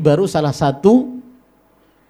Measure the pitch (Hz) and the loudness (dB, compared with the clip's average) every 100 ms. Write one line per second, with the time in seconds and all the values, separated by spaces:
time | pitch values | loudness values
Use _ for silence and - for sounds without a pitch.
0 | 151 147 196 160 147 - 143 139 196 254 | 0 0 0 -2 -4 -2 -4 0 2 2
1 | - - - _ _ _ _ _ _ _ | 0 -12 -18 _ _ _ _ _ _ _